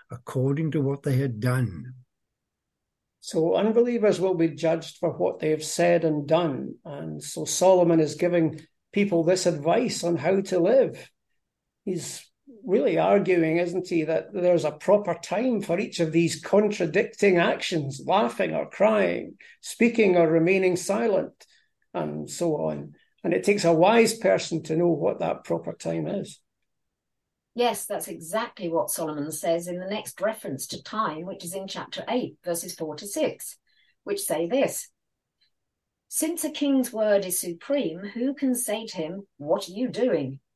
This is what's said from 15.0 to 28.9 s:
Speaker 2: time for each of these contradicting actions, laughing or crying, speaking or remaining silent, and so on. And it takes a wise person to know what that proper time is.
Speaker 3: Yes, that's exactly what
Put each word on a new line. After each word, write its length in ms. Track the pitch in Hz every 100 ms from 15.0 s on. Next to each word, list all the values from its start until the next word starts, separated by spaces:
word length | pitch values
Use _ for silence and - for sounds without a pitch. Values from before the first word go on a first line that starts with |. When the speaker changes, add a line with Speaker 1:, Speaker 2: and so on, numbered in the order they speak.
| 202 165
Speaker 2:
time 380 | - 185 254 220
for 180 | - 170
each 220 | 226 -
of 120 | 165
these 280 | 160 170 -
contradicting 960 | - 196 214 208 170 180 220 - 202 175
actions, 640 | 196 - - 170 135 - -
laughing 480 | 190 233 - 175
or 160 | 160 143
crying, 680 | - 208 214 180 175 - - - _
speaking 560 | - - 233 233 208 180
or 100 | 165
remaining 500 | 165 165 190 185 175
silent, 680 | - 208 233 180 - - - _ _ _ _
and 360 | 180 151 151 -
so 260 | - 170
on. 400 | 147 78 151 147 - _ _
And 120 | 175
it 100 | 180
takes 220 | 208 202 170
a 80 |
wise 400 | 160 185 233 226
person 480 | - 196 185 - 165
to 140 | - 160
know 120 | 175
what 300 | 151 165 -
that 260 | 165 -
proper 300 | - 165 165
time 320 | 165 - 165 156
is. 340 | 196 160 - _ _ _ _ _ _ _ _ _ _ _
Speaker 3:
Yes, 320 | 240 240 214
that's 220 | - 190 -
exactly 600 | 165 160 214 - - 170
what 240 | 160 147